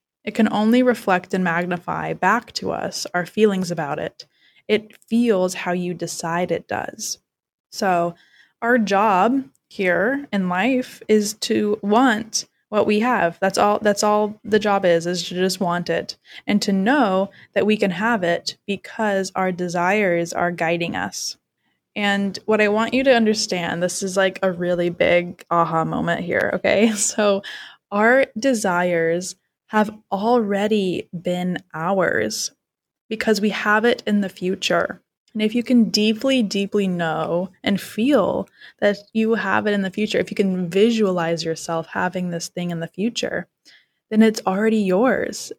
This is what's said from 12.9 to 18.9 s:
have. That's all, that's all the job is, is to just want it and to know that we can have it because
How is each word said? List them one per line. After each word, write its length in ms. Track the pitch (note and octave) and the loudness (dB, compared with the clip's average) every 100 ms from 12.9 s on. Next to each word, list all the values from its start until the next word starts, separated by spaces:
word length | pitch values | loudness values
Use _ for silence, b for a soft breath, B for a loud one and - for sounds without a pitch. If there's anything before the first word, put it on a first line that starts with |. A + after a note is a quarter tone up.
| G#3 | 2
have. 400 | A#3 A#3 E3+ E3+ | 2 0 0 0
That's 180 | F#3+ F#3 | -2 2
all, 220 | G#3 G#3 | 2 2
that's 240 | G#3+ G3+ | 0 2
all 360 | G#3+ G#3 G#3+ G#3+ | 2 2 0 -6
the 160 | - G#3+ | 0 0
job 240 | G#3+ G3 | 2 2
is, 240 | F#3+ E3+ E3+ | 4 2 0
is 200 | F3+ F3 | -6 -6
to 60 | F3+ | -2
just 240 | F#3 F#3 | -2 0
want 300 | F3+ F3 F3 | -2 -2 -2
it 280 | E3 - - B B - | -4 -6 -12 B B -2
and 160 | G3+ | -2
to 100 | G3+ | 2
know 560 | G3 G3 D4 A3+ F#3+ G3 B B | 0 2 2 2 2 -2 B B
that 120 | G#3 G3+ | -2 2
we 120 | G#3+ | 2
can 140 | G3+ | 0
have 320 | E3+ A3 A#3 | 0 -2 0
it 340 | F3 E3+ - - - | 0 -2 -4 -12 -8
because 680 | G3 - | -8 -8